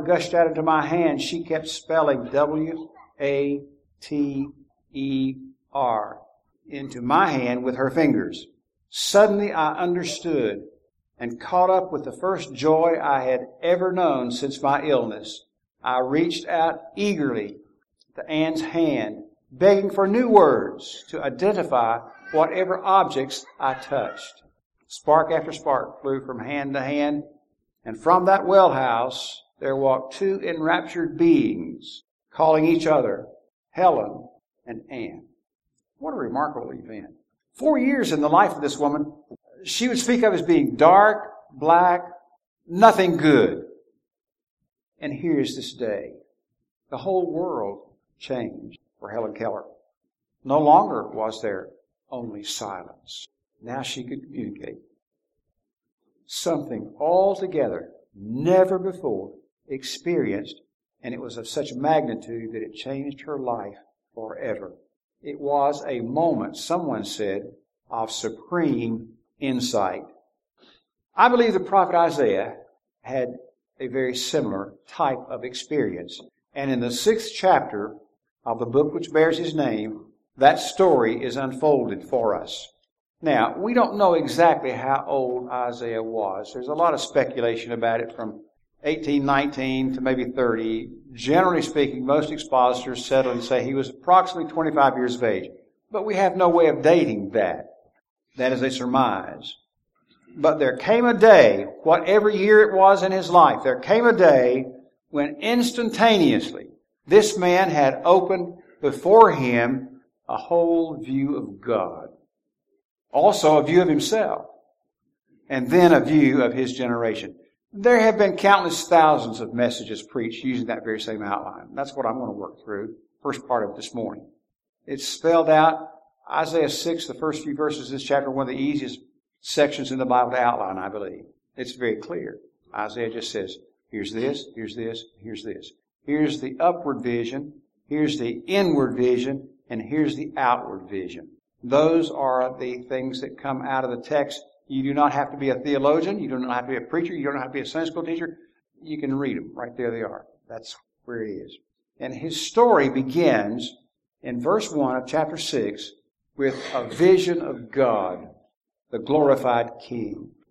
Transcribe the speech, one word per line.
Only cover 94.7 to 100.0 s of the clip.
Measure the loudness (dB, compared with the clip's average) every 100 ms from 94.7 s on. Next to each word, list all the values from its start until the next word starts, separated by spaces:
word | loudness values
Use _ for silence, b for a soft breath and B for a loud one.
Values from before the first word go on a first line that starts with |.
| 4 4 2
years | -2 -2
of |
age. | -2 -2 -6 -16 _ _ _
But | -6 -4
we | 0
have | 2 4
no | 4
way | 6 4
of | 4
dating | 4 4 4 -2 -4
that. | 0 0 -2 -10 -20 _ _ _ _ _ -4
That | -2
is | 0
a | -2
surmise. | -4 -2 0 0 -2 -8 -14 -16 -20 _ _ _ _